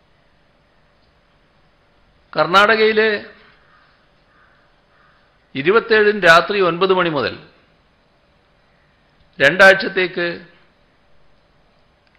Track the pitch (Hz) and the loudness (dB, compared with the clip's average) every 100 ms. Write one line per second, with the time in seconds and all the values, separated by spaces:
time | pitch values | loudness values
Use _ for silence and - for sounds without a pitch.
0 | _ _ _ _ _ _ _ _ _ _ | _ _ _ _ _ _ _ _ _ _
1 | _ _ _ _ _ _ _ _ _ _ | _ _ _ _ _ _ _ _ _ _
2 | _ _ - - 156 185 208 220 220 214 | _ _ -12 -6 0 2 2 2 0 0
3 | 220 208 226 - - _ _ _ _ _ | -2 -4 -10 -20 -20 _ _ _ _ _
4 | _ _ _ _ _ _ _ _ _ _ | _ _ _ _ _ _ _ _ _ _
5 | _ _ _ _ _ 135 151 226 220 220 | _ _ _ _ _ -6 -2 0 0 0
6 | 208 214 175 170 175 208 180 170 185 185 | 0 2 4 4 2 -2 -2 0 -2 0
7 | 175 147 101 - - _ _ _ _ _ | -2 -4 -6 -8 -20 _ _ _ _ _
8 | _ _ _ _ _ _ _ _ _ _ | _ _ _ _ _ _ _ _ _ _
9 | _ _ _ - 135 185 196 190 254 190 | _ _ _ 0 0 4 4 4 -2 -6
10 | 180 180 175 175 180 _ _ _ _ _ | -6 -6 -8 -10 -18 _ _ _ _ _
11 | _ _ _ _ _ _ _ _ _ _ | _ _ _ _ _ _ _ _ _ _
12 | _ | _